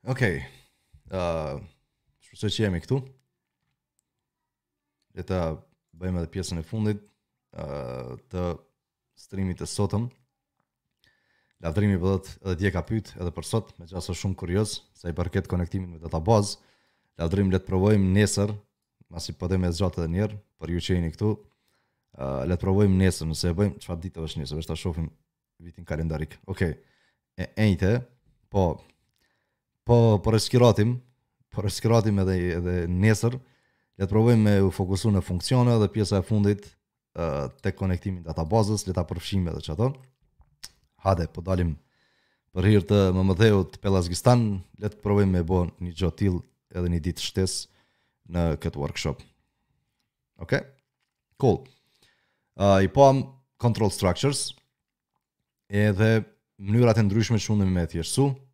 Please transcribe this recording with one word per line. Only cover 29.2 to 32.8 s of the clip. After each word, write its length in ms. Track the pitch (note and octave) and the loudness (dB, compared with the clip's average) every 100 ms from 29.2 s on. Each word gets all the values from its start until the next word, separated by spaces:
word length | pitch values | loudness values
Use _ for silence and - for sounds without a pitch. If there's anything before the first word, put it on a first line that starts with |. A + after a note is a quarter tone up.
| _ _ _ _ _ _ | _ _ _ _ _ _
po, 120 | - A#2+ A#2 G#2 | 2 6 6 4
po 80 | A2+ | 4
reskiratim, 640 | A2 - B2 A#2+ G#2 G#2+ B2 _ _ _ _ _ | 0 2 4 6 6 2 0 _ _ _ _ _
po 140 | - G#2 | -6 -6
reskiratim 580 | - A2+ A#2 G#2+ G2+ | -2 2 2 4 2
edhe, 140 | F#2+ F2+ F2+ E2+ | 2 0 0 -2
edhe 200 | F2 F2+ | -2 -2